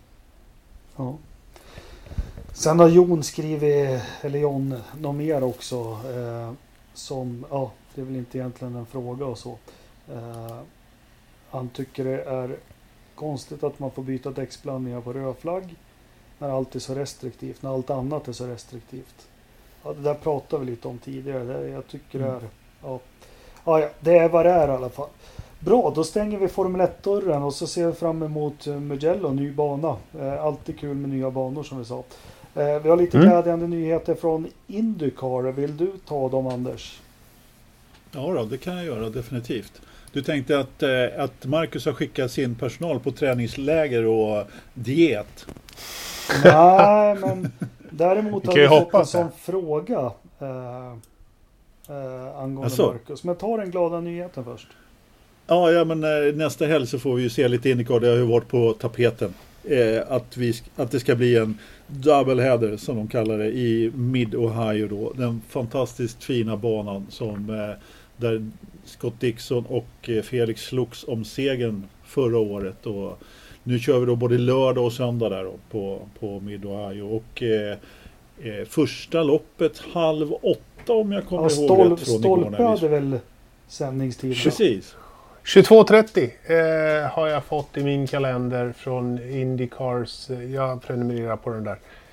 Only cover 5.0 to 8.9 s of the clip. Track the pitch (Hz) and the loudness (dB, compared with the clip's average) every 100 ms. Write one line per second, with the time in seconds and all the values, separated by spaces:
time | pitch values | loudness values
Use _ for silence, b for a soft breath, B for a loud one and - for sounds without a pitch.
5 | 147 143 156 147 127 117 - 127 113 110 | -8 -4 -2 0 -2 -4 -8 -8 -8 -10
6 | 131 123 120 117 117 131 _ - _ - | -10 -8 -8 -10 -12 -14 _ -20 _ -18
7 | - 135 127 120 143 139 127 - _ - | -10 -8 -8 -10 -8 -6 -6 -10 _ -14
8 | 131 131 123 131 127 120 127 123 113 | -10 -10 -8 -8 -10 -10 -12 -12 -12